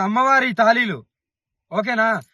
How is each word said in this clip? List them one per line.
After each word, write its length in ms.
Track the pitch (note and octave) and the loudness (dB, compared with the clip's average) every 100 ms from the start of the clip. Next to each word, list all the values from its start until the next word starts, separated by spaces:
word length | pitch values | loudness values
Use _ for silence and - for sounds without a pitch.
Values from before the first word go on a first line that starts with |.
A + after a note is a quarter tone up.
| G3 | 0
అమ్మవారి 440 | A3+ C4 C4+ B3+ | 0 2 2 0
తాళీలు. 460 | G3+ A3 A#3 A3+ C#3 - _ _ _ _ _ - | 0 2 2 0 -6 -12 _ _ _ _ _ -12
ఓకేనా? 360 | F#3 G#3+ A#3 A3+ F#3+ - | -6 -4 0 0 -2 -8